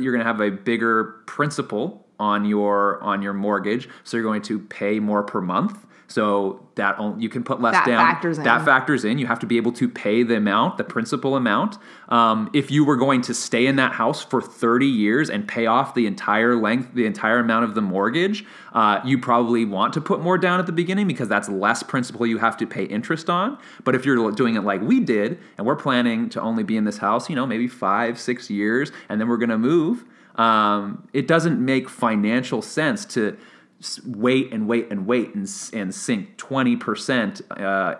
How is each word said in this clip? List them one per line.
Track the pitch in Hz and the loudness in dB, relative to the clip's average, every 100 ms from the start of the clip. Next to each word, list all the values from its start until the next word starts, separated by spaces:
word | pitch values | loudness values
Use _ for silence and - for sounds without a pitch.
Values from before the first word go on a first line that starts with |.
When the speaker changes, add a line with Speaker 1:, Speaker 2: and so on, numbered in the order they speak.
Speaker 1:
you're | 127 | -2
gonna | 123 | -2
have | 117 113 | 0 0
a | 104 | 0
bigger | 98 - 117 113 110 110 - - | -2 -2 0 2 0 0 -8 -10
principal | - 147 147 139 104 147 - _ - | -4 -2 -2 -6 -4 -6 -8 _ -4
on | 107 104 | -2 0
your, | 104 104 101 101 101 98 | 0 0 2 2 2 0
on | 104 101 | -2 -4
your | 98 | -4
mortgage, | 98 101 101 98 117 135 - | -4 -2 -2 -2 -4 -6 -16
so | - 120 | -8 -4
you're | 110 | -2
going | 107 | -2
to | 101 107 | -4 -6
pay | 90 - 101 107 | -8 -6 -2 0
more | 107 104 | 0 0
per | 104 110 | 0 -4
month. | 92 90 185 - - - - | -2 0 -2 -4 -16 -20 -8
So | - 107 101 98 - - | -2 0 2 0 -4 -10
that | - 101 98 | -4 -2 -2
on-, | 107 104 | -4 -6
you | 110 | -6
can | 131 | -6
put | 117 135 | -6 0
less | 120 | 2
Speaker 2:
That | 180 123 | 4 4
Speaker 1:
down. | 120 | 4
Speaker 2:
factors | 165 170 175 156 | 4 2 -2 0
in. | |
Speaker 1:
That | 147 117 | 2 4
factors | 156 131 131 139 | 4 4 4 0
in. | 107 123 | 0 -2
You | 120 | -2
have | 120 | -2
to | 113 | 0
be | 117 | 0
able | 110 | 0
to | 120 123 | 0 -2
pay | - 104 110 | -2 0 2
the | 120 117 | 2 2
amount, | 104 101 143 - | 2 2 2 0
the | |
principal | 110 - 110 139 139 135 | -6 -4 -4 -2 0 0
amount. | 120 104 202 - - - - | 2 2 0 -6 -20 -18 0
Um, | 117 117 110 107 | 4 4 4 0
if | 147 139 | -2 2
you | 143 | 4
were | 147 139 | 4 4
going | 131 131 | 4 2
to | 123 | 0
stay | 117 - 117 127 | -4 -2 2 2
in | 135 | 4
that | 127 | 2
house | - 117 151 | 2 -2 -2
for | - 127 | -2 -4
thirty | - - 117 120 139 | -4 -2 2 4 2
years | 123 104 120 151 | 2 2 2 0
and | 104 104 | -4 -6
pay | 120 113 | -2 2
off | 117 143 | 2 0
the | - 113 | 0 -2
entire | 95 - 104 117 123 | -2 0 2 4 2
length, | 107 120 131 | 2 0 -2
the | 123 110 | -2 -2
entire | 104 110 117 | 0 0 2
amount | 117 113 117 | 2 0 0
of | 107 | -2
the | |
mortgage, | 104 92 101 139 190 208 - - - | -2 0 0 0 -2 -4 -10 -20 -6
uh, | - 107 101 | 0 2 2
you | 127 131 | 0 0
probably | - 120 120 120 | 2 2 2 2
want | 113 98 113 | 0 0 -2
to | 156 | -2
put | 151 196 | -2 -2
more | 165 185 | 0 2
down | 180 180 | 2 0
at | 180 | 0
the | |
beginning | 165 175 190 202 | -2 -2 0 0
because | 135 117 | -2 -2
that's | 104 104 | -2 -2
less | 98 101 117 | 0 2 0
principal | - 131 123 113 117 | -2 -4 -4 -2 -2
you | 113 | 0
have | 113 - | 0 0
to | 110 | -4
pay | - 95 | -6 -6
interest | 101 110 160 - | -6 -4 -4 -2
on. | 175 202 285 - - | -2 -2 -6 -14 -8
But | - | 0
if | 127 | 0
you're | 135 127 | 2 2
l-, | 110 | 2
doing | 107 123 113 | 2 2 2
it | |
like | 101 98 | 0 0
we | 113 262 | 2 2
did, | 175 113 104 170 - - | 4 2 0 -4 -12 -6
and | |
we're | 107 156 | -2 -2
planning | 147 123 120 113 117 | 0 2 2 0 -4
to | - | -4
only | 110 113 | -4 -2
be | 101 110 | 0 0
in | |
this | 104 104 | 0 0
house, | 98 113 - | 0 0 0
you | 151 | -4
know, | 131 | -2
maybe | 113 123 | -2 -4
five, | - 95 101 117 120 | -2 0 0 0 -4
six | - 123 - | -4 -6 -4
years, | 104 104 117 143 - - | -2 0 0 -2 -8 -6
and | 107 | -2
then | 113 | 0
we're | 117 | 0
gonna | 117 110 | 0 0
move, | 117 170 156 240 - - - | 2 2 2 -2 -6 -20 -10
um, | - 117 110 107 104 101 - - | 0 4 6 4 2 -2 -10 -6
it | 127 127 | -4 2
doesn't | 165 165 131 | 4 4 2
make | 127 131 127 | 2 0 -2
financial | - 120 110 104 120 123 120 | -2 0 2 2 0 -2 -4
sense | - - 156 110 | -4 -2 -2 -2
to | - - 104 98 - - _ _ | -4 -2 -2 -4 -12 -20 _ _
s-, | - - | -14 -12
wait | - 107 120 131 135 | -10 -2 0 2 0
and | 113 107 | -4 -2
wait | 117 117 | 0 -2
and | 104 95 | -4 0
wait | 123 110 | 0 0
and | 104 | -4
s-, | 98 - - | -8 -8 -10
and | 113 95 | -6 -6
sink | 101 - 117 98 - | -6 -4 -4 -6 -14
twenty | - 135 127 120 | -6 0 0 0
percent, | - 104 - 127 104 98 - - | -2 -4 -2 0 -2 -4 -12 -8
uh, | 98 98 92 | -2 0 -2